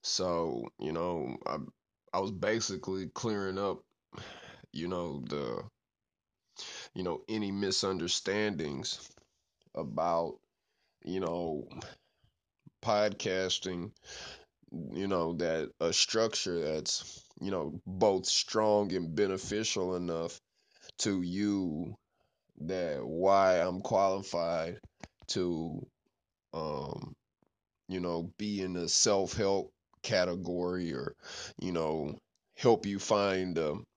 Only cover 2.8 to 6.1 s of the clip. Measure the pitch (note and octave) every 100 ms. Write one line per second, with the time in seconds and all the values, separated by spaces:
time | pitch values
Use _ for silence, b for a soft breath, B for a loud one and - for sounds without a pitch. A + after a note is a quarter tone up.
2.8 | - F#2+ F2+ - A#2 G#2 F#2+ F#2+ G2+ F#2
3.8 | - _ _ - B B B B - -
4.8 | E2+ F2+ E2+ C#2+ A#1 D2 C2 G#1 G2+ _
5.8 | _ _ _